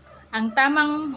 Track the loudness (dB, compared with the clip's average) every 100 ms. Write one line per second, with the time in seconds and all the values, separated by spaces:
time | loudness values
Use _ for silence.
0 | -20 -20 -10 -4 -2 2 2 2 0 0
1 | -6